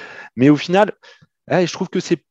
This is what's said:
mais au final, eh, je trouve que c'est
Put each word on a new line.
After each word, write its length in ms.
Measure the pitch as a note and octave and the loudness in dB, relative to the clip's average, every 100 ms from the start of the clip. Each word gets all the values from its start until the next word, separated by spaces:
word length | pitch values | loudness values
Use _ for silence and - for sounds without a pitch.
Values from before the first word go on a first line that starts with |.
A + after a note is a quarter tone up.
| - - - - | -18 -20 -10 2
mais 140 | C3+ | 4
au 80 | D3 | 4
final, 340 | - F#3 G#3 - - _ _ _ - | 2 0 0 -2 -18 _ _ _ -4
eh, 160 | E3 F3 | -2 -2
je 60 | |
trouve 160 | - F#3+ | -4 -6
que 140 | F#3 | -4
c'est 240 | - E3+ _ | -4 -4 _